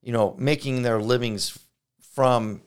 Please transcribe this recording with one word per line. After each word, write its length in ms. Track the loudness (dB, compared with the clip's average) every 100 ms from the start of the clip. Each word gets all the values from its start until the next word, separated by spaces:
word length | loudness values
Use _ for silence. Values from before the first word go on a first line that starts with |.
you 120 | -2
know, 220 | 2 2 2
making 440 | 0 0 -2 -2
their 180 | 0 0
livings 580 | 2 0 0 -4 -6 -8 _ _ _ _ -18
from 480 | 0 2 2 0 -8